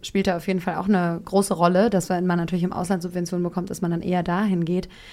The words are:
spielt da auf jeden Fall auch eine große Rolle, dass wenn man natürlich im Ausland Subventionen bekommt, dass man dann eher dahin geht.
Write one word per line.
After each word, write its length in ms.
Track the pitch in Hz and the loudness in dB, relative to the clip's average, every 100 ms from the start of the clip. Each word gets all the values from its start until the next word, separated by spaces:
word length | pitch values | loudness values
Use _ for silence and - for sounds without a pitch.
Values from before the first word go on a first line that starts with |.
spielt 240 | - 196 190 | -4 0 0
da 100 | 175 | 0
auf 100 | 180 | -2
jeden 140 | 190 | -2
Fall 160 | 180 165 | -2 -2
auch 120 | 190 | 2
eine 320 | 196 175 170 | 2 2 -2
große 300 | - 196 202 | 0 2 2
Rolle, 340 | 170 175 180 233 | 2 4 6 4
dass 220 | 190 - | 2 0
wenn 160 | 180 180 | 0 2
man 120 | 175 | 0
natürlich 260 | 165 175 | 0 0
im 80 | 180 | -2
Ausland 300 | 185 175 185 | -2 -2 -2
Subventionen 400 | 175 180 175 180 | -2 -6 -4 -2
bekommt, 280 | 175 180 190 | -2 -4 -6
dass 120 | 180 | -4
man 80 | 175 | -2
dann 120 | 170 | -2
eher 200 | - 180 | -2 -2
dahin 440 | 175 175 214 180 165 | 0 0 0 0 0
geht. 220 | 180 - - - | -2 -4 -12 -20